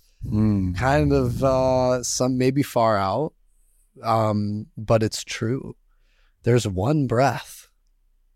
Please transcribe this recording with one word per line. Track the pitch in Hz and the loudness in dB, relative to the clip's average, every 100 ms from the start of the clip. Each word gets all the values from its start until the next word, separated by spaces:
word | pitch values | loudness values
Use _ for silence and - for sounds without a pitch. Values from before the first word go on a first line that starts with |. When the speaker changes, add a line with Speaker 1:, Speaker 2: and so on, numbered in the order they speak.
| - - - | -20 -14 -4
Speaker 1:
Mm. | 107 110 101 92 92 | 0 2 2 0 0
Speaker 2:
kind | 131 147 147 | 2 2 2
of, | 139 123 120 | 2 0 0
uh, | 131 131 131 127 127 127 | 0 2 2 2 2 0
some | 117 - 127 127 | -2 -2 -2 0
maybe | 127 139 | 2 0
far | 135 123 113 104 | 0 2 2 2
out, | 95 110 156 - _ _ _ _ _ - | 0 -2 -4 -10 _ _ _ _ _ -8
um, | 113 113 107 104 104 104 110 - | -2 0 2 0 -2 -6 -10 -8
but | 107 113 | 0 2
it's | 107 - | 0 -4
true. | - - 113 135 - - _ _ _ _ _ _ | -10 -6 -4 -4 -8 -18 _ _ _ _ _ _
There's | - 120 110 | 0 2 2
one | 90 110 156 131 | -2 0 0 0
breath. | 113 135 - - - - _ _ _ _ _ _ | 2 0 -2 -10 -20 -20 _ _ _ _ _ _